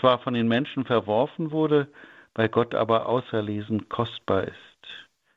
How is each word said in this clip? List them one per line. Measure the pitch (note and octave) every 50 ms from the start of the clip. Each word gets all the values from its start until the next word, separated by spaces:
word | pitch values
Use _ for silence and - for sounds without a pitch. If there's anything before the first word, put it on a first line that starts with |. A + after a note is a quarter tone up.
zwar | - B2+ B2 B2
von | - C3 B2
den | A#2 A2+ A#2
Menschen | A2+ A#2+ D3 - - C3+ B2
verworfen | - B2 A2 G2 G#2 G#2 A2+ C3 - - - E3 D#3
wurde, | D3+ D#3 D#3 D3+ D3+ D3 C#3 - - - - - - - - _ -
bei | - A2+ A2
Gott | - A#2 A#2 A#2 -
aber | - A2+ A2 A2+ A2+ -
auserlesen | - A#2 B2+ A#2+ - - A2 G#2 G#2 G#2 G#2 G#2 G#2+ A2 G#2 -
kostbar | - - - A#2 A2+ - - - - G2 F#2+ -
ist.“ | - - - - - _ _ - - - - - _ _ _ _ _ _